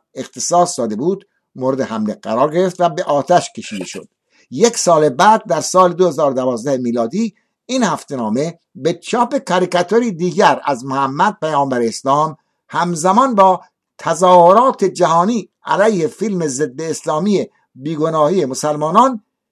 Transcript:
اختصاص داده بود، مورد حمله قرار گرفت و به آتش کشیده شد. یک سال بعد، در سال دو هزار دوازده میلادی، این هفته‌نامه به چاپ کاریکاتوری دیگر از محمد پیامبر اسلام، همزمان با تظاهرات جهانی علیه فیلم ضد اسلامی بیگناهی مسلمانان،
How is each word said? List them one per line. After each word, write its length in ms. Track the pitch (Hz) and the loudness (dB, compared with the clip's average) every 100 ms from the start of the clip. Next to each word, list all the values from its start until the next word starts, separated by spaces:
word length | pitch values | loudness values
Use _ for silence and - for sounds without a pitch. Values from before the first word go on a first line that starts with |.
| _ | _
اختصاص 640 | 135 - - - 175 175 - | -14 -12 -10 0 2 2 -2
داده 180 | 113 104 | -4 -2
بود، 300 | 165 196 - _ _ | -2 -4 -8 _ _
مورد 260 | 131 131 135 | -6 -4 -2
حمله 340 | 110 113 107 | -4 -4 -4
قرار 400 | - 110 117 147 | -6 -4 -2 0
گرفت 260 | 170 185 185 | 0 -2 0
و 80 | 170 | -2
به 160 | 160 | -2
آتش 480 | 180 143 170 175 - | -2 -2 2 2 2
کشیده 320 | - - 101 | -8 -12 -12
شد. 240 | 87 95 - _ _ _ _ | -12 -14 -18 _ _ _ _
یک 260 | 127 226 - | 0 0 2
سال 320 | 180 156 151 | 2 2 2
بعد، 340 | 127 208 220 175 | 4 4 4 0
در 140 | 156 | -4
سال 320 | - 185 180 | 0 2 4
دو 160 | 170 180 | 2 0
هزار 240 | 139 143 | 2 0
دوازده 440 | 127 127 117 139 131 | 0 -2 -2 -2 -2
میلادی، 580 | 120 117 113 185 226 - _ _ - | -2 -2 -2 -2 -4 -8 _ _ -6
این 160 | 254 | -2
هفته‌نامه 760 | 196 143 - 131 110 120 165 - _ | -2 -2 -8 -6 -2 -2 -4 -8 _
به 200 | - 151 | -6 -4
چاپ 420 | 175 - 247 233 277 | -4 -4 -2 0 -4
کاریکاتوری 760 | - 180 180 175 175 226 233 | -2 -2 0 0 0 0 0
دیگر 480 | 165 180 160 175 127 | -2 -2 2 2 2
از 200 | 143 123 | -2 -6
محمد 520 | 135 135 135 147 208 - | -4 -4 -2 0 -2 -2
پیامبر 420 | 156 143 135 123 | -2 -2 0 0
اسلام، 540 | 113 - 135 147 156 147 _ _ _ | -2 -2 0 0 0 -6 _ _ _
همزمان 640 | 151 175 165 180 214 262 | -4 -4 -2 2 2 2
با 260 | 202 190 180 - _ _ - | 4 4 2 -4 _ _ -8
تظاهرات 880 | 156 160 180 180 170 208 262 - | -6 0 6 8 8 6 4 0
جهانی 640 | 190 - 165 170 196 233 - _ | -2 0 0 2 0 -2 -6 _
علیه 420 | - 160 220 190 151 | -4 0 2 2 -2
فیلم 400 | - 214 185 151 | -4 -4 -2 -4
ضد 340 | 127 147 131 | -4 -6 -6
اسلامی 680 | 160 143 160 156 208 185 110 _ _ | -8 -6 -4 -2 0 0 -2 _ _
بیگناهی 720 | 127 147 151 160 160 151 190 | -12 -8 -4 -2 2 2 0
مسلمانان، 800 | 131 131 151 151 151 202 262 226 - _ _ | -2 -2 -4 -2 0 2 2 0 -12 _ _